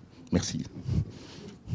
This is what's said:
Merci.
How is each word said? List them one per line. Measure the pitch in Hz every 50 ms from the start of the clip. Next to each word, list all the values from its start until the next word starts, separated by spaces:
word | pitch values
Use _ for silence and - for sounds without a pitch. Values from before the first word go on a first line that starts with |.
| - - - - - -
Merci. | - 90 - - - - - - - - - - - - - - - - - - - - - - - - - -